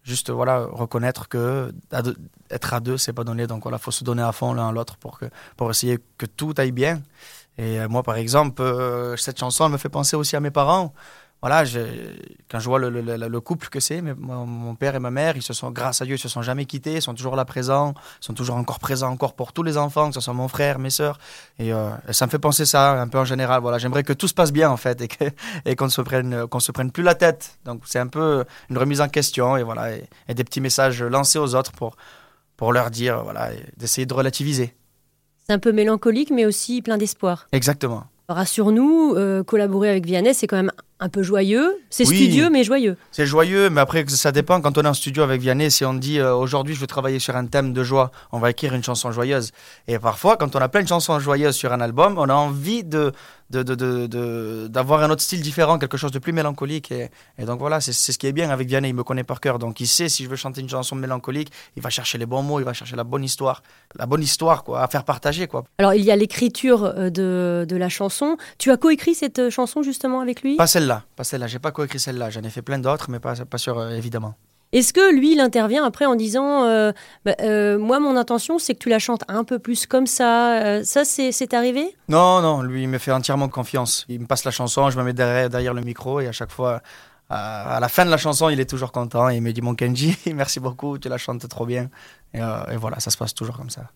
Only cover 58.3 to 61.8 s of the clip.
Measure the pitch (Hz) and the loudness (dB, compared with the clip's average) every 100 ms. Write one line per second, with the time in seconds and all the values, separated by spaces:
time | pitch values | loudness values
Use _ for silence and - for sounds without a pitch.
58.3 | 139 165 131 127 135 135 123 123 127 123 | 0 0 -2 0 0 0 -4 -4 -4 -4
59.3 | 127 143 120 117 110 120 - 233 - 127 | -4 -2 -2 -4 -4 0 0 0 -2 -4
60.3 | 131 139 131 131 131 123 135 131 127 - | -8 -8 -10 -6 -6 -6 -6 -6 -6 -4
61.3 | 139 147 - - - | -6 -8 -12 -18 -12